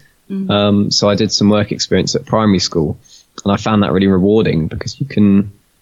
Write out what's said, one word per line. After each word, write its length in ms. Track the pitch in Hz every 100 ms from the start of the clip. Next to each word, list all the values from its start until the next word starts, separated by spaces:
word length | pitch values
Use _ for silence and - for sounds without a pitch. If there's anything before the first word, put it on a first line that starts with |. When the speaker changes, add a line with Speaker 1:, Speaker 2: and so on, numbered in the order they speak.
| _ _ -
Speaker 1:
Mm. 200 | 98 95
Speaker 2:
Um, 400 | 104 104 101 98
so 180 | - 104
I 60 |
did 180 | 101 107
some 160 | - 101
work 240 | 104 104
experience 420 | - - 92 -
at 120 | - -
primary 320 | 110 110 92
school, 400 | - 85 78 - _ - _ -
and 80 | 101
I 40 | 101
found 260 | 113 107
that 100 | 90
really 140 | 92 98
rewarding 580 | 95 98 110 101 82 80
because 340 | - - -
you 60 | 139
can, 440 | - 104 98 107 - _ _